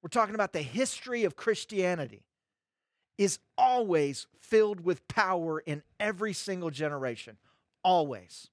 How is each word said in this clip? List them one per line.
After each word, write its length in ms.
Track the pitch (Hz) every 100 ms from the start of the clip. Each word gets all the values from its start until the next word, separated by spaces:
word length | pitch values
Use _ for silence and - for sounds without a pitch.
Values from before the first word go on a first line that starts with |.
We're 80 | 165
talking 280 | 240 214 214
about 160 | 196
the 100 | 170
history 600 | 139 170 262 - - 240
of 100 | 202
Christianity 880 | - - 208 - 208 180 175 139 101 _ _ _ _ _ _ _ _ _ -
is 220 | 196 - _ -
always 720 | 254 247 220 165 143 131 - _
filled 460 | - 220 214 196
with 240 | 170 175 _
power 500 | - 196 180 165 156
in 240 | - 147 _ _
every 340 | 208 185 214
single 380 | 190 - 185 165
generation. 640 | 139 151 147 131 117 - 107 _ _ _ _
Always. 640 | 185 180 151 110 90 - -